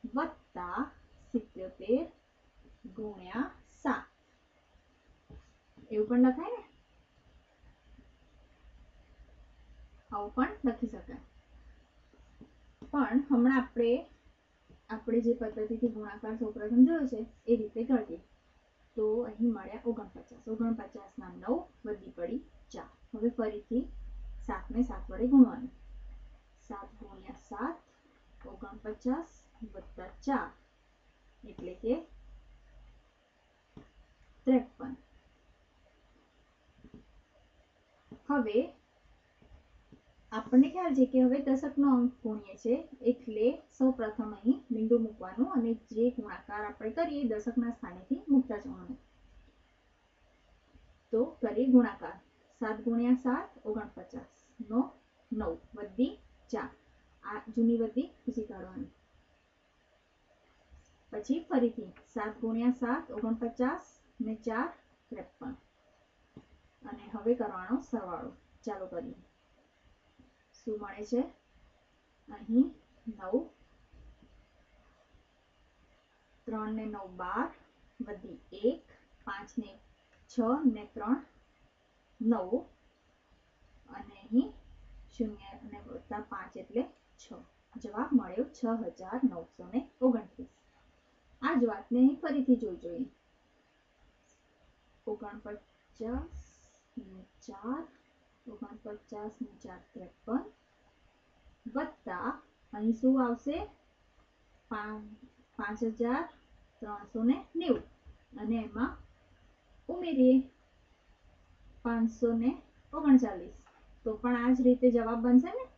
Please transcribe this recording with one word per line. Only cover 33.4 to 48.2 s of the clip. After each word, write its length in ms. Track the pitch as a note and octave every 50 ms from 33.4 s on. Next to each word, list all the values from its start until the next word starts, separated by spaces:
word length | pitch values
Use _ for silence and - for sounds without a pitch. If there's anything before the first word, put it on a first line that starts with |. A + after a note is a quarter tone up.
| _ _ _ _ _ _ _ - - - _ - - _ _ _ - _ - - -
ત્રેપન. 520 | B3+ C4 B3 B3 - - - - - C4 - - _ _ - _ _ _ _ _ _ _ _ _ _ _ _ _ _ _ _ _ _ _ _ _ _ _ _ _ _ _ _ _ _ _ - - - - - - _ _ - _ _ _ _ _ _ _ _ _ _ _ _ _ _ _ _ _ _ - - _ -
હવે 440 | C#4+ C#4 A#3 G#3+ G#3 A#3 D#4+ - - _ _ _ _ _ _ _ - _ _ _ _ _ - - - - _ _ _ - _ _ - - _ _ _ _ _ -
આપણને 380 | B3 A#3 - - B3+ B3+ C#4+ -
ખ્યાલ 240 | D#4 F#4 F4+ E4+ C4+
છે 100 | C4 B3+
કે 180 | B3+ B3+ B3+
હવે 160 | B3+ B3 C4 C#4+
દશકનો 580 | C4+ C4+ C4+ C4+ - C#4+ - C#4+ C#4 C#4 B3+
અંક 160 | B3 A#3+ B3+ - -
ગુણીએ 340 | - A3+ G#3+ G#3 - - -
છે, 320 | - - A3+ B3 D#4 - - - -
એટલે 640 | - A3+ B3 - - - G#3+ G#3+ A3 B3 D#4+ - - _ - -
સૌપ્રથમ 560 | C4 C4 B3+ B3+ A3+ G#3+ G#3+ - A3 G#3+ G#3+
અહીં 300 | - - A#3 C4+ - - -
મીંડું 320 | A#3 A3 A3 A3 A#3+ A#3
મૂકવાનું 500 | A3+ A3 G#3+ - F#3 F#3 F#3+ A3 C4+ F4+
અને 200 | F4 C4+ A#3 A3+
જે 380 | A3+ A3+ - _ A3 G#3+ A#3 B3
ગુણાકાર 540 | B3 - G#3 - F#3+ - - - G#3 G#3 G#3+
આપણે 260 | G#3 G#3 - G#3+ A3
કરીએ 320 | B3 D#4+ E4+ - D4 C#4+
એ 60 | C#4+ A3+
દશકના 420 | A3 G#3+ G#3+ B3 - B3+ A#3 A#3
સ્થાનેથી 520 | A#3+ - - - F3 F#3 - - C4+ -